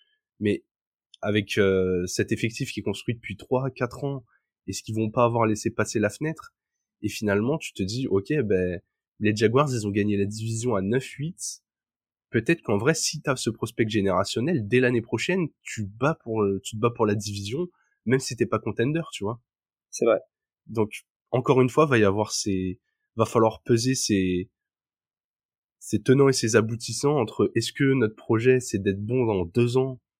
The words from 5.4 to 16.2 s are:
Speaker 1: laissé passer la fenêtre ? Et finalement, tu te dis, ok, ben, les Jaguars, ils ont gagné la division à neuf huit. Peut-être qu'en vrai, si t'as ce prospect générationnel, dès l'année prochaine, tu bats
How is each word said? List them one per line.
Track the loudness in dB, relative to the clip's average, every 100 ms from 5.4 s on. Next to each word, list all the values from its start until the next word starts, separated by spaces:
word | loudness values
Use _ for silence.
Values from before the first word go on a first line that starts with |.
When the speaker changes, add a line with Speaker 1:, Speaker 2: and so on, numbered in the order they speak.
| 0
Speaker 1:
laissé | 0 -2
passer | -2 -2 0
la | -2
fenêtre ? | -2 -6 -6 -14 _ _ _ _ _
Et | -8
finalement, | -4 0 0 0 -2
tu | -4
te | -6
dis, | -6 -4 -2
ok, | -2 0 -2
ben, | 0 0 0 -4 -10 _ _ -4
les | -2 2
Jaguars, | 2 4 2
ils | 0 -2
ont |
gagné | 0 0 0
la |
division | -2 -4 -6 -4 -2 -2
à |
neuf | 0 -2 -4
huit. | -8 -10 -8 -12 -12 _ _ _ _ _ _ _
Peut-être | -2 0 0
qu'en | 0 0
vrai, | 2
si | 0 -2 -4
t'as | -4 -2
ce | -2
prospect | -4 -6 -2 0
générationnel, | 0 2 2 0 -2 -2 -2 2
dès | 2
l'année | 4 0
prochaine, | -2 -4 -2 -2 -2 -6
tu | -14 -10 -10
bats | -4 -2 -2